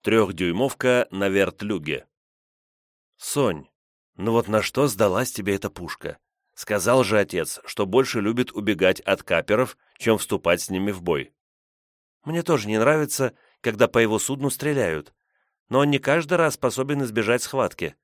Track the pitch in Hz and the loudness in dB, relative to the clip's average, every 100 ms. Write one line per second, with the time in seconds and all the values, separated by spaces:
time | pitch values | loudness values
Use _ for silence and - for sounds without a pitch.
0 | - 110 98 87 90 87 131 - 127 123 | 2 2 2 0 -2 0 -2 0 2 2
1 | - 98 98 98 92 - 104 95 73 71 | 0 -2 0 2 2 0 -6 -6 -4 -8
2 | - _ _ _ _ _ _ _ _ _ | -10 _ _ _ _ _ _ _ _ _
3 | _ _ - 143 123 80 - _ _ _ | _ _ -6 0 0 0 -10 _ _ _
4 | _ - 101 117 113 107 101 - 143 98 | _ -6 0 0 2 0 0 0 0 2
5 | 104 92 127 - 101 98 98 - 85 - | 2 2 -2 -4 -2 -2 -4 -10 -12 -10
6 | 78 73 _ _ _ - - 104 92 131 | -12 -14 _ _ _ -18 -4 -2 2 2
7 | 104 107 98 90 80 - - - 98 113 | 4 2 0 -2 -4 -8 -10 -6 2 2
8 | 131 120 101 120 123 113 104 95 92 95 | 2 -2 -2 -2 -4 -2 -2 2 2 2
9 | - 95 - 85 82 107 127 - _ _ | -2 -4 0 -2 2 0 0 -6 _ _
10 | 117 107 - 98 87 87 - 95 98 95 | 0 0 0 -2 0 0 0 -4 -4 -4
11 | 85 76 64 _ _ _ _ _ _ _ | -2 -2 -4 _ _ _ _ _ _ _
12 | _ _ 151 170 165 147 104 107 120 156 | _ _ -6 -6 0 0 0 2 4 2
13 | 147 - 127 _ _ _ 120 104 113 117 | 0 -2 -4 _ _ _ -6 2 4 4
14 | 110 107 - 135 139 - 151 139 98 78 | 4 2 -2 -4 -4 -4 -2 -2 -2 -4
15 | - _ _ _ _ _ _ 123 147 139 | -8 _ _ _ _ _ _ 2 4 2
16 | - 156 151 175 160 - 127 117 135 143 | 2 0 0 0 0 0 -2 -2 -2 -2
17 | 127 107 104 123 - 135 101 - 80 - | -2 -2 0 0 -2 -2 -2 -4 -10 -10